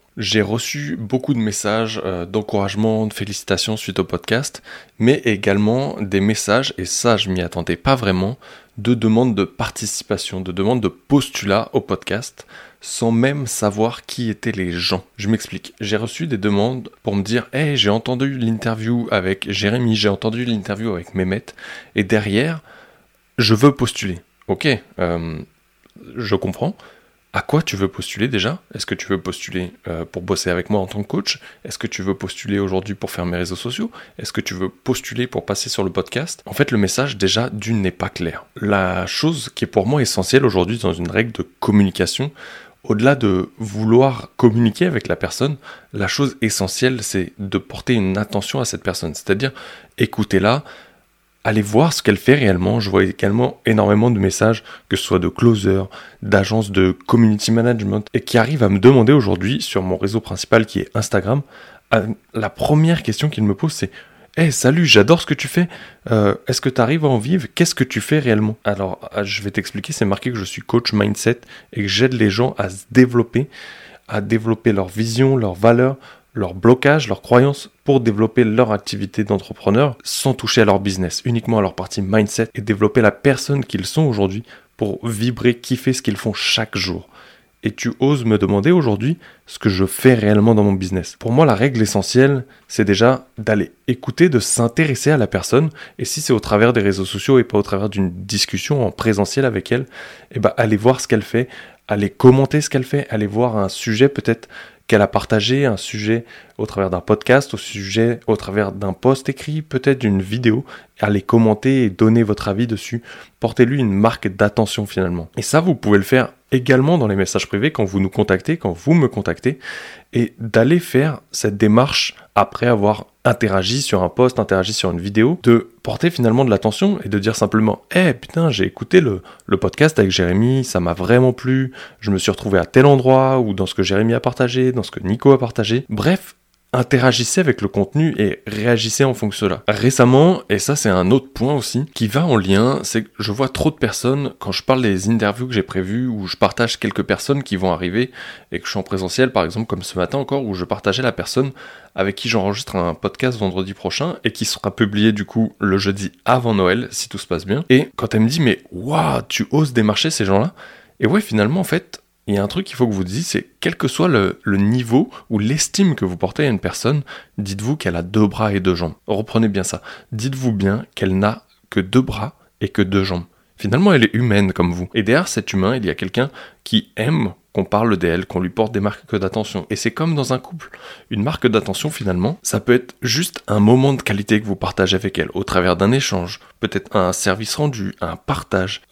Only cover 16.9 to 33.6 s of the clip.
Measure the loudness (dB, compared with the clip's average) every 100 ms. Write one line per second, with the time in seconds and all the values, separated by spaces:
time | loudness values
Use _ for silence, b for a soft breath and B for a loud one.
16.9 | -10 -4 -4 -2 -4 -4 -4 -2 -2 0
17.9 | -2 -2 -4 -4 -2 -2 -2 -4 -4 -2
18.9 | -2 0 -2 -2 -4 -6 -4 -2 0 0
19.9 | 2 0 0 -4 -4 -4 -4 -6 -6 -6
20.9 | -6 -6 -4 -2 -4 -8 B B B B
21.9 | -4 0 0 0 0 -2 -6 B B B
22.9 | B B _ _ -4 0 6 4 4 -2
23.9 | -4 -8 -8 -12 _ -8 -2 -2 -2 -6
24.9 | -6 -4 -2 -6 -10 -14 _ _ _ _
25.9 | -20 -16 -10 -2 -2 -2 -4 -6 -6 b
26.9 | b b b _ -8 -2 -2 0 -2 -4
27.9 | -4 -10 -4 -2 -2 -4 -6 _ -14 -8
28.9 | -8 -4 -4 -4 -10 -8 -8 -8 -10 -10
29.9 | -10 -8 -10 -4 -4 -2 -4 -2 -4 -2
30.9 | -8 -6 -4 -4 -8 B B -16 -10 -10
31.9 | -6 -4 -4 -8 -10 -6 -4 -2 -4 -6
32.9 | -10 -8 -6 -6 -4 -6 -8